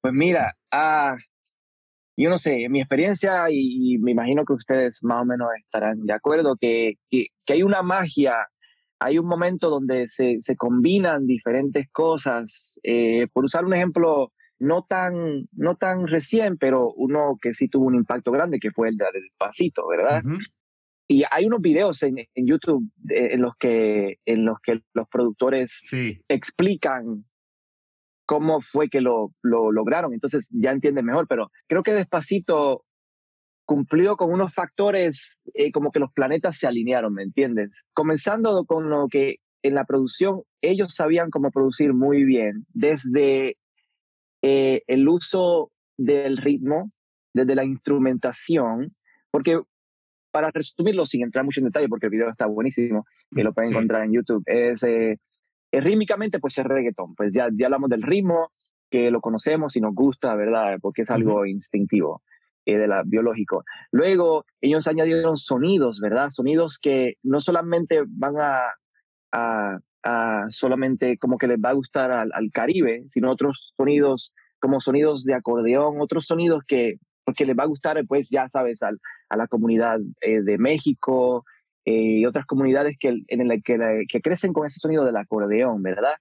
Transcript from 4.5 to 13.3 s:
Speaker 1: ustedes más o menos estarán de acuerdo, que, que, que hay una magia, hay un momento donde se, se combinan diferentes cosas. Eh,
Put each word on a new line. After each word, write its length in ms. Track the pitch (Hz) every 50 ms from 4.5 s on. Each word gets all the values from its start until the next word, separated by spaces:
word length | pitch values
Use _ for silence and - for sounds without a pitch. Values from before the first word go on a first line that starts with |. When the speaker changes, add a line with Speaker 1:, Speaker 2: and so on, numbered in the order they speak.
| 143
Speaker 1:
ustedes 500 | 120 - _ 131 131 127 123 117 - -
más 180 | 120 117 117
o 40 | 123
menos 220 | 123 123 123 120 117 113 110 _
estarán 420 | _ - 110 104 107 110 110 107
de 80 | 104 104
acuerdo, 420 | 107 _ 143 151 160 165 143 131 107
que, 360 | - 120 117 117 113 110 107 _ _ _
que, 180 | - 131 113 - _ _ _
que 80 | - 139
hay 100 | 160 185
una 180 | 196 202 190
magia, 520 | 185 180 185 196 185 160 - 147 143 131 120 113 107 - _ _ _ _ _ _ _ _ _ _
hay 180 | - 127 147 165
un 100 | 165 175
momento 420 | 175 170 180 180 185 160 - 165
donde 380 | 151 143 135 127 131 127 123 117
se, 280 | - - 127 127 120 113
se 160 | 117 - 127
combinan 680 | - - 123 120 123 123 160 185 202 190 170 160 143 139 123
diferentes 600 | 127 113 _ 120 120 131 139 143 120 143 135 139
cosas. 880 | _ - 160 165 160 151 139 143 123 117 117 107 - - - - - - _
Eh, 440 | - 117 120 120 113 113 117 120 113